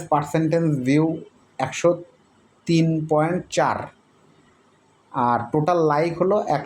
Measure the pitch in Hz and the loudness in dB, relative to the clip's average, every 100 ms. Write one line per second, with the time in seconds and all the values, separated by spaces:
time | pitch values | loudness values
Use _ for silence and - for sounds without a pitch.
0 | - 147 147 165 160 165 165 143 127 147 | 0 -2 0 -2 0 0 0 0 2 2
1 | 160 165 - _ _ - 131 - 170 170 | 2 -2 -10 _ _ -8 -6 0 2 2
2 | - _ _ _ _ _ - 165 165 160 | -6 _ _ _ _ _ 0 2 2 0
3 | 156 151 160 180 - - 139 107 - _ | 0 0 0 -2 -4 0 0 -2 -8 _
4 | _ _ _ _ _ _ _ _ _ _ | _ _ _ _ _ _ _ _ _ _
5 | _ 135 120 117 107 151 151 175 156 147 | _ -2 0 0 0 -2 0 2 2 2
6 | 170 156 185 208 - 143 | 0 -2 0 0 0 -2